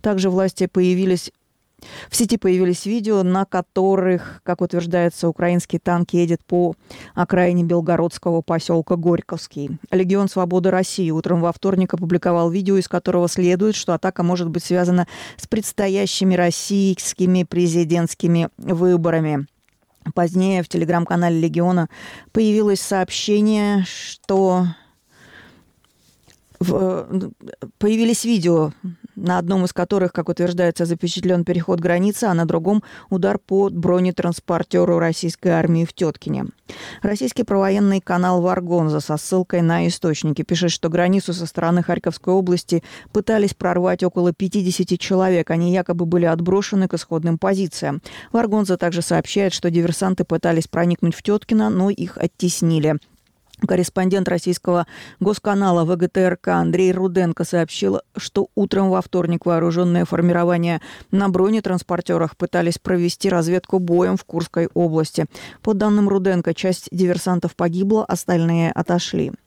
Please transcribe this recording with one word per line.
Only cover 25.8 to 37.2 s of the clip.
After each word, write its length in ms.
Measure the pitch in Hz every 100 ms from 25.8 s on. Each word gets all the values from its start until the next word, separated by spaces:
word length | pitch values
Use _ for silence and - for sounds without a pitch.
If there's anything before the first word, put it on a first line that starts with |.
| _ _ _ _ _ _ _ _
в-, 720 | 180 185 190 180 - 190 185 - - - - _
появились 480 | 208 220 226 233
видео, 480 | 233 233 175 170 156 - 185 170 -
на 240 | - 180 180
одном 260 | 170 190
из 80 | 180
которых, 400 | - 175 202 180
как 160 | - 165
утверждается, 560 | 170 175 175 175 165
запечатлен 600 | 170 170 175 175 180 180
переход 360 | 170 175 165 175
границы, 440 | 170 175 196 202
а 100 | 226
на 100 | 170
другом — 380 | 165 165 160 214 - - -
удар 300 | 190 196 202
по 320 | _ 196 196
бронетранспортеру 1300 | 175 170 180 185 175 175 170 - 170 165 180 175 175
российской 500 | 165 165 170 - 185
армии 380 | 165 160 170 165
в 80 |
Теткине. 520 | - 170 147 - 139 - - _ - - -
Российский 400 | - 208